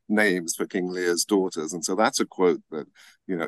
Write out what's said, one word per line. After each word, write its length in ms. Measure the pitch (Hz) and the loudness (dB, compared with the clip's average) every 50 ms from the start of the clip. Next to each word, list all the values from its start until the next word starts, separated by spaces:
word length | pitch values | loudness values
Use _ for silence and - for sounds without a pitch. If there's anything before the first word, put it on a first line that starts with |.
| _ _ | _ _
names 440 | 104 107 107 101 90 90 85 80 - | 2 4 4 4 2 0 -2 -6 -6
for 120 | - 90 | -6 -6
King 240 | - - 101 90 90 | -4 -2 -4 -2 -2
Lear's 340 | 90 92 90 87 87 82 - | -4 -2 0 0 0 0 0
daughters. 480 | - 104 98 92 92 - 82 78 - | 2 2 2 2 0 -4 -6 -6 -6
And 140 | 90 87 80 | -6 -6 -4
so 100 | - 95 | -4 0
that's 240 | - 110 117 - - | 2 2 2 2 0
a 60 | 113 | -4
quote 360 | - - - - - - - - _ | -4 -2 2 4 4 4 2 -2 _
that, 160 | - 78 71 - _ _ - - _ _ _ | -10 -10 -10 -10 _ _ -20 -20 _ _ _
you 120 | - 95 85 | -8 -6 -4
know, 100 | 82 | -4